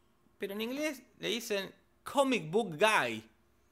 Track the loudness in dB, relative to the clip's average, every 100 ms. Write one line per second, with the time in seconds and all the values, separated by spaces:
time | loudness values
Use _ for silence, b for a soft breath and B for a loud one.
0 | _ _ _ -10 -8 -6 -6 -4 -4 -4
1 | -12 -8 -4 -4 -2 -4 -4 -12 _ _
2 | -4 2 4 2 0 0 0 2 4 6
3 | 2 -2 -8 _ _ _ _